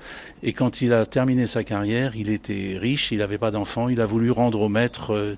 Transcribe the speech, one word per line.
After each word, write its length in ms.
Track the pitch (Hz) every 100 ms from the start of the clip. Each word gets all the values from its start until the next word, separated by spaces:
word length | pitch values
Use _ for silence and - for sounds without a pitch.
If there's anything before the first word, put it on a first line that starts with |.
| - - - -
Et 120 | -
quand 280 | - 123 -
il 100 | 123
a 140 | 117 107
terminé 400 | 135 131 127 117
sa 180 | 117
carrière, 520 | 101 104 104 117 131 110
il 160 | 104
était 480 | 104 - 101 98 92
riche, 320 | 117 139 -
il 80 | 107
n'avait 180 | 101 104
pas 140 | 113
d'enfant. 380 | 104 101 117 123
Il 120 | 120
a 60 | 107
voulu 240 | 113 117
rendre 280 | 117 120 110
au 80 | 107
maître, 440 | 107 120 - -
euh, 220 | 107 104